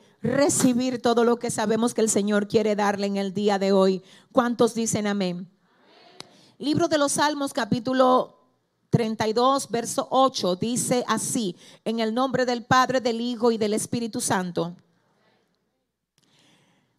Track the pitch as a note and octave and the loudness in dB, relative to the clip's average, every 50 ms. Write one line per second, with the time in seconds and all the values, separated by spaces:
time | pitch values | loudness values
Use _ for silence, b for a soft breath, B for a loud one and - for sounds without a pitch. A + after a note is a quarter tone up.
0 | b b b b - A3+ C4 C4+ C#4+ - - - - C4 B3 A#3 B3+ B3+ B3 A#3 | b b b b -4 -2 0 2 2 2 2 2 2 2 2 2 0 -2 -4 0
1 | - A#3+ A#3 A#3 A#3+ A#3 A#3+ A#3 - A#3 - B3+ A3 G#3 A3+ A3 A3+ A#3+ A#3 - | 0 2 4 4 4 2 2 0 -2 -6 -4 -2 -2 0 0 0 0 0 0 0
2 | A3 A3 - G#3+ G3+ G#3 G#3 G3+ G#3 G3+ - A3 G#3+ G#3+ G#3 G3+ G#3 G3+ G3+ G3 | 0 2 2 0 0 2 0 0 0 2 0 0 2 2 0 0 0 0 0 -2
3 | G3+ G3+ G3 G3 G3 G3 F3 G3+ G#3 G#3 G3+ F#3+ G3 F#3+ G3+ F#3+ F#3+ F#3+ F#3+ F3+ | -4 -4 -2 -4 -4 -4 -4 0 0 0 0 2 2 2 4 4 4 4 2 0
4 | B B B B B B - C4 A#3 A#3+ A#3+ - B3 A3 - A3 A3+ A3 - A3+ | B B B B B B 2 2 2 2 2 0 0 0 0 -2 -4 -2 -4 -4
5 | G#3 G#3 G3+ G3+ F#3+ F3+ F3 F3 F#3+ - _ _ B B B B B B B B | -2 -4 -2 -2 -4 -4 -6 -8 -12 -16 _ _ B B B B B B B B
6 | B B B B B B B B B B B B - C#4+ D#4 D#4 E4+ E4 E4 D4 | B B B B B B B B B B B B -4 -2 0 2 2 2 2 2
7 | C#4+ C#4 - - D4 D4 D4+ C#4+ C#4 C#4 - C4+ A#3 G3+ - B3 G#3+ C4 C4 B3+ | 2 0 0 0 0 0 0 -2 -4 -4 -4 -4 -2 -2 -2 -2 -2 -2 2 4
8 | - - B3+ B3 - - - _ _ _ _ _ _ _ _ _ _ - - A#3 | 4 6 4 4 2 -2 -8 _ _ _ _ _ _ _ _ _ _ 0 2 2
9 | A3+ A3 A3 - A3 A3 G#3+ A#3 B3 C4 C#4 C#4 C4+ - G3+ A#3 A#3 A3+ - C#4 | 2 2 -2 -2 -2 -2 0 2 2 2 2 0 -2 -4 -6 -6 -6 -4 -6 -6
10 | A#3+ - - C4 C4+ C4 C4 - - F3+ F3+ F3+ - A3+ B3 A3+ - - B3+ B3 | -6 0 2 2 2 2 2 0 -2 -2 -2 -2 -2 -4 -4 -4 -2 -2 -2 -2
11 | - - A3 A3 - - - C4+ A3 F3 F3 B B B B B B - A3+ A3+ | 0 -2 -2 -4 -2 -4 -4 -4 -4 -4 -6 B B B B B B -6 -4 -2
12 | A3+ A3 A3 B3 C4 C4+ A#3+ B3 B3+ B3 B3 A#3+ A3 - C4 B3+ B3+ B3 B3+ C4 | -2 -2 -2 -2 -2 -2 0 -2 -2 -2 -2 -4 0 2 2 4 4 2 0 -2
13 | G#3+ B3+ A3+ A3+ A#3+ B3 B3 G#3+ A#3 A#3+ A#3 G#3 G#3+ G#3 G#3 G#3+ - - - A#3+ | 0 -2 -2 -2 -4 -6 -4 0 2 2 2 2 0 -2 -2 -2 -4 -4 -6 -4
14 | A#3 A3+ - B3 - - A#3 F#3+ F#3 F3+ E3+ E3 E3 E3+ F3 - _ _ _ _ | -4 -4 -6 -6 -4 -2 -2 -2 -2 -4 -4 -4 -4 -4 -6 -16 _ _ _ _
15 | _ _ _ _ _ _ _ _ _ _ _ _ _ _ _ _ _ _ _ _ | _ _ _ _ _ _ _ _ _ _ _ _ _ _ _ _ _ _ _ _
16 | _ _ _ _ b b b b b b b b b b b b b b b | _ _ _ _ b b b b b b b b b b b b b b b